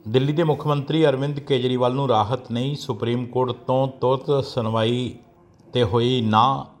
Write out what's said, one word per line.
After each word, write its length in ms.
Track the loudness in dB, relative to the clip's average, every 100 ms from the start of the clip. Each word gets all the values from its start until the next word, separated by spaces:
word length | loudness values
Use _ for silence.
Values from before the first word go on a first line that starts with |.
| -2
ਦਿੱਲੀ 240 | 0 2
ਦੇ 120 | 2
ਮੁੱਖ 220 | 0 0 0
ਮੰਤਰੀ 400 | -2 -2 2 2
ਅਰਵਿੰਦ 340 | 2 -2 -6
ਕੇਜਰੀਵਾਲ 540 | -2 0 0 0 0
ਨੂੰ 140 | 0 2
ਰਾਹਤ 420 | 2 0 -2 -4
ਨਹੀਂ। 260 | -4 -4 -4
ਸੁਪਰੀਮ 500 | -6 -4 -2 -2 -2
ਕੋਰਟ 260 | -2 -2
ਤੋਂ 360 | -2 -2 0 0
ਤੁਰੰਤ 560 | 0 0 0 0 -2
ਸੁਣਵਾਈ 720 | -2 -4 -2 0 0 0 -4 -8 -18 _ _ _ -6
'ਤੇ 140 | 0
ਹੋਈ 380 | 2 2 2 2
ਨਾ, 460 | 2 4 4 2 -8 -18